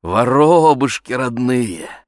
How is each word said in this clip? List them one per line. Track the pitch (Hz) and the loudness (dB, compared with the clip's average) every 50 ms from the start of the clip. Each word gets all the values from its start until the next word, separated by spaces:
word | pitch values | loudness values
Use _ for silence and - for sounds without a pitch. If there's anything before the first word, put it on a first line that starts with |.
воробушки | - 85 90 202 120 123 127 139 151 156 175 170 160 156 147 127 135 131 - - _ - 123 | -8 -4 -2 -2 0 2 2 2 4 4 4 4 4 4 2 2 0 -4 -4 -8 _ -8 -6
родные | 127 131 127 117 117 123 123 127 123 120 107 87 82 80 - - - _ | -4 -4 -6 -4 -4 -2 -2 0 -2 -2 -4 -8 -12 -14 -16 -18 -20 _